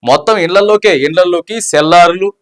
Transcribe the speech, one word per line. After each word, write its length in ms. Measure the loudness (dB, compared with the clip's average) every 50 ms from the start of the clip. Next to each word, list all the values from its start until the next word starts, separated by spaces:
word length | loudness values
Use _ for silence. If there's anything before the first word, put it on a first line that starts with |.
| 0
మొత్తం 320 | 0 -2 0 0 -2 -2
ఇళ్లలోకే, 600 | -2 -2 0 0 0 2 2 0 0 2 0 0
ఇళ్లలోకి 640 | 0 -2 -2 0 0 0 0 0 -4 -6 -8 -10 -10
సెల్లార్లు. 760 | -8 -4 -2 -2 0 2 4 4 4 4 2 -2 -6 -8 -8 _